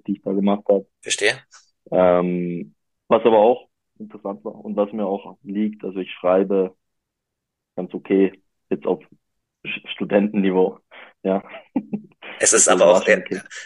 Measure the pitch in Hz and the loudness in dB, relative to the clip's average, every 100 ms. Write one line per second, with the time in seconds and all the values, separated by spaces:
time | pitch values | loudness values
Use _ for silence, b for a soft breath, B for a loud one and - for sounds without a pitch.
0 | - 98 101 98 101 101 - 98 - _ | -6 -8 -4 -2 0 0 0 0 -2 _
1 | - - 104 - _ b b _ - - | -10 -2 -2 -2 _ b b _ -4 2
2 | 92 90 90 90 87 87 - _ _ _ | 4 4 0 -4 -6 -8 -10 _ _ _
3 | - 113 117 110 107 127 _ _ _ - | -2 2 4 6 4 2 _ _ _ -20
4 | 107 107 98 104 110 107 110 101 101 110 | -20 -14 -12 -10 -12 -14 -8 -4 -4 -4
5 | 98 98 87 95 101 101 107 107 95 95 | -4 -6 -8 -18 -10 -4 -4 -6 -10 -8
6 | 90 - 90 92 98 98 92 _ _ _ | -10 -4 0 2 2 0 -2 _ _ _
7 | _ _ _ _ _ _ _ - 90 92 | _ _ _ _ _ _ _ -14 -12 -10
8 | - 98 95 - _ _ - - - - | -2 2 0 -2 _ _ -10 -6 -4 -6
9 | - _ _ _ _ _ - - - - | -8 _ _ _ _ _ -14 -14 -12 -10
10 | 90 104 104 107 95 92 92 - _ B | -2 0 0 0 0 2 0 -2 _ B
11 | B B 95 95 - B B - - 208 | B B -4 -4 -6 B B -10 -8 -12
12 | - _ - - - 110 - 92 87 92 | -14 _ -18 -4 0 2 4 6 6 6
13 | - 98 - 92 - B | 4 0 0 -10 -12 B